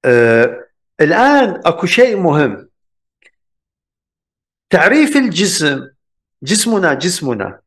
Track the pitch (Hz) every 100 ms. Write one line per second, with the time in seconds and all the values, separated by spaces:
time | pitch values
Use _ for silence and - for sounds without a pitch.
0 | 135 120 117 113 120 - - _ _ -
1 | 151 165 262 285 240 175 175 165 185 -
2 | 254 202 175 147 135 98 - _ _ _
3 | _ _ _ _ _ _ _ _ _ _
4 | _ _ _ _ _ _ _ 175 175 285
5 | 302 285 254 160 185 - 151 135 - _
6 | _ _ _ _ 131 208 233 214 175 135
7 | 180 175 143 110 95 92